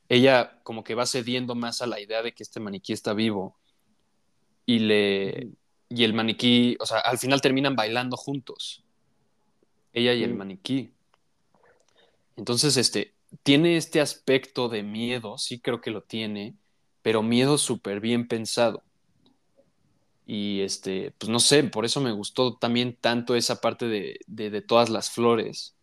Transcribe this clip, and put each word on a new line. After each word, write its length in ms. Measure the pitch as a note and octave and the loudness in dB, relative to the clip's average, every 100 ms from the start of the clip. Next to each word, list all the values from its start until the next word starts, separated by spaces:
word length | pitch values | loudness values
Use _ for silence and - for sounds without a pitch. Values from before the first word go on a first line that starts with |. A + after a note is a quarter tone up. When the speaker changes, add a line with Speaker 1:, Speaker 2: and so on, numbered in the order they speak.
| - | 2
Speaker 1:
ella 500 | B2+ C3 C3 A2+ - | 6 8 6 4 -6
como 200 | - A2+ | -12 -10
que 120 | - A2+ | -6 -2
va 100 | C3 | -2
cediendo 500 | C3+ A#2+ B2 B2 A#2+ | -2 -4 -4 -4 -6
más 260 | A#2+ A#2 | -6 -6
a 60 | B2 | -6
la 120 | G#2+ | -8
idea 220 | G2+ A2 | -6 -6
de 120 | A#2 | -6
que 100 | - | -10
este 160 | G#2+ - | -14 -10
maniquí 340 | G#2+ G2 - | -10 -8 -6
está 200 | A2 - | -6 -2
vivo, 420 | G#2+ A2+ G2+ F#2+ _ _ _ _ _ _ _ _ _ _ _ - | 0 0 -2 -6 _ _ _ _ _ _ _ _ _ _ _ 0
y 140 | A#2 | 2
le, 680 | G#2+ G#2+ G2+ G2 F#2+ - - | 4 4 4 2 -2 -6 -12
Speaker 2:
Ujú. 100 | - _ _ - | -16 _ _ -8
Speaker 1:
y 140 | A#2+ | 2
el 100 | A2+ | 2
maniquí, 640 | A2 A2+ A2 A#2+ A#2+ A#2+ - | 2 0 0 4 4 4 0
o 60 | - | -2
sea, 140 | A2 | 0
al 180 | A#2 B2 | 0 0
final 220 | - C#3 | 2 2
terminan 340 | C#3+ C3 C#3 B2+ | 2 2 0 0
bailando 420 | G#2+ A#2 B2+ B2+ | -2 -2 -4 -8
juntos, 680 | - C#3 - - - - _ _ _ _ _ _ _ _ _ _ _ | -8 -10 -10 -14 -14 -14 _ _ _ _ _ _ _ _ _ _ _
ella 200 | A#2+ A#2+ | 0 2
y 100 | B2 | 2
el 100 | A2 | 0
Speaker 2:
Mm. 40 | A#2+ | -4
Speaker 1:
maniquí. 540 | G2 F#2+ - C3 A2+ _ _ _ _ _ _ _ _ _ _ _ _ _ _ - | -8 -10 -4 -4 -4 _ _ _ _ _ _ _ _ _ _ _ _ _ _ -12
Entonces, 420 | G#2 A#2+ D3 C3+ | -4 0 2 2
este, 360 | A2 G#2 - _ _ - | 2 0 -6 _ _ -4
tiene 340 | - C#3 E3+ E3+ | 4 4 6 2
este 240 | D#3 D#3+ | 0 0
aspecto 680 | C#3+ - - C3+ - - A#2+ | 0 -2 0 0 0 -4 -4
de 140 | A2 | -4
miedo, 540 | G#2 G#2+ A#2+ B2 A2 B2 | -6 -6 -4 -4 -6 -8
sí 220 | - A#2+ | -8 -6
creo 220 | - A#2+ | -4 -4
que 100 | - | -4
lo 100 | G#2+ | -8
tiene, 520 | - A2+ A2 G#2 G#2+ - _ _ _ _ | -8 -8 -6 -6 -10 -14 _ _ _ _
pero 220 | A2+ A2 | 0 2
miedo 340 | A2+ A#2+ C3+ D3 | 4 4 4 2
súper 420 | - A#2 - G2+ | 0 -4 -4 -4
bien 280 | A2+ A#2+ A#2+ | -2 -2 -2
pensado. 560 | A2+ A2 - A#2 G2+ _ _ _ _ _ _ _ _ _ _ _ _ _ _ - | -4 -4 2 2 0 _ _ _ _ _ _ _ _ _ _ _ _ _ _ -8
Y, 360 | G#2+ G#2 G2 | -6 -4 -2
este, 500 | F#2+ - G2 F#2+ G2 - | -4 -4 -6 -6 -6 -8
pues, 120 | G#2 | -2
no 100 | A#2 | 2
sé, 240 | - C#3+ C3+ | 4 4 4
por 200 | A2 A2+ | -2 -2
eso 160 | C#3+ | -2
me 100 | C3 | -2
gustó 460 | G2+ G2+ - B2+ A2+ | -4 -6 -2 -2 0
también 400 | A#2+ A#2+ B2+ A#2+ | -2 0 -2 -2
tanto 360 | A#2 A#2+ A#2+ A#2+ | 0 0 0 0
esa 260 | A#2+ A#2+ | 0 -2
parte 240 | A#2 A2+ A#2+ | -2 -2 -4
de, 320 | G#2+ D#2 - - | -4 -6 -12 -14
de, 220 | A2 G#2+ | -10 -6
de 120 | G#2 | -6
Todas 280 | - A#2 A2+ | 2 4 4
las 220 | G#2+ - | 0 -4
Flores 640 | - A#2+ A#2 G#2 - - _ | 0 2 2 0 -8 -16 _